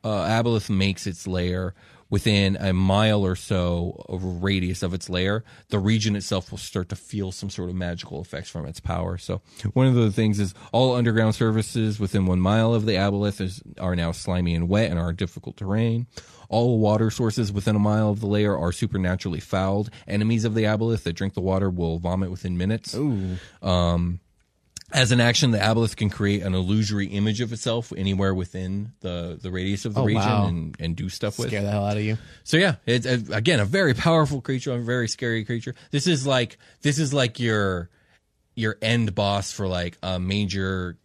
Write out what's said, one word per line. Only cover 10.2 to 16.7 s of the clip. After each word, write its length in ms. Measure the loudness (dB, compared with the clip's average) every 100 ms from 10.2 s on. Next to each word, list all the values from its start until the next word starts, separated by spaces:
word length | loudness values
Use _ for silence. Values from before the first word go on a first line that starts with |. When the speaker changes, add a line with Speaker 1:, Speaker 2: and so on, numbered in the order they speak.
| 2 2
Speaker 1:
is 160 | 0 -4 -2
all 240 | 2 4 4
underground 400 | 2 4 2 4
surfaces 640 | 2 2 0 0 0 0
within 260 | 0 2 2
one 140 | 4
mile 340 | 4 4 4
of 140 | 2 2
the 60 |
Aboleth 460 | 2 2 2 0 -2
is, 220 | -6 -6 -16 -6
are 160 | -2 0
now 160 | 0
slimy 440 | -2 -2 0 2 0
and 120 | 2
wet 220 | 2 2
and 100 | 0
are 140 | -2
difficult 440 | -2 -6 -6 -14 -10
terrain. 500 | -2 0 0 0 -4 -12 -20 -20 -4
All 300 | 0 2